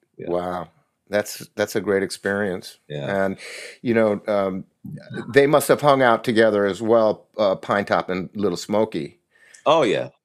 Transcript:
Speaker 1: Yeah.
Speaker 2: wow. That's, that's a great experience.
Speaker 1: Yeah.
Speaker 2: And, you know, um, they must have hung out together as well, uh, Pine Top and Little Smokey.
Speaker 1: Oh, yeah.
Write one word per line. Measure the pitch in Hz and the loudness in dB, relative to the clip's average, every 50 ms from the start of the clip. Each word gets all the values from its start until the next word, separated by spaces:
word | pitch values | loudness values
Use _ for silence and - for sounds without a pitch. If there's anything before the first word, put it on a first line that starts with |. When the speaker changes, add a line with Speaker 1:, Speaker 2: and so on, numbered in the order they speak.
| _ _ _ - | _ _ _ -14
Speaker 1:
Yeah. | - - | -8 -6
Speaker 2:
wow. | 87 87 87 90 90 90 85 82 _ _ _ _ _ _ _ _ | -4 -4 -4 -4 -6 -8 -10 -12 _ _ _ _ _ _ _ _
That's, | 98 104 104 - - - - - _ | -2 -2 -2 -2 -8 -14 -16 -12 _
that's | - 104 101 - | -4 -4 -2 -2
a | 113 | -4
great | 92 98 101 98 95 | -2 0 0 0 0
experience. | 90 - - - 98 98 101 104 98 87 95 - - - _ _ _ | -2 -4 -6 -4 -4 -2 -2 -2 -2 -4 -6 -8 -14 -20 _ _ _
Speaker 1:
Yeah. | 73 73 71 98 101 98 98 | -10 -8 -6 -4 -2 -2 -2
Speaker 2:
And, | 98 98 - - - - - - - - - | -2 -4 -6 -12 -16 -16 -16 -16 -18 -18 -8
you | - 123 113 | -4 0 2
know, | 113 113 107 104 101 - - | 2 2 2 0 -2 -2 -2
um, | 107 101 98 98 92 95 - - _ _ - - - - - - - 123 113 - 113 | -2 0 0 -2 -4 -6 -10 -12 _ _ -18 -16 -16 -16 -16 -14 -14 -12 -12 2 4
they | 135 139 139 | 4 4 6
must | 156 143 135 - | 4 2 4 4
have | 147 117 | 2 2
hung | - 147 139 135 135 | 4 4 4 6 6
out | 123 113 110 - | 4 4 2 2
together | - 117 107 113 110 104 104 101 101 | 0 2 4 4 4 4 2 2 0
as | 95 90 117 | 0 -2 0
well, | 110 117 117 110 107 101 - - _ _ - | 2 4 4 4 2 0 -2 -8 _ _ 0
uh, | 107 98 95 | 0 0 0
Pine | 90 - - 117 101 101 | 0 -2 -2 0 0 0
Top | - 107 87 82 - | 0 0 0 0 -2
and | 92 92 92 - - | -4 -6 -6 -8 -6
Little | - 98 101 87 85 | -4 -2 -2 -2 -4
Smokey. | - - 107 104 110 107 - 90 73 - - _ _ _ _ _ _ _ - - _ | -6 -4 -2 0 0 -2 -2 -6 -8 -8 -12 _ _ _ _ _ _ _ -20 -4 _
Speaker 1:
Oh, | 131 151 165 | 2 2 4
yeah. | 143 107 85 67 62 64 - _ _ | 2 2 0 -2 -4 -6 -12 _ _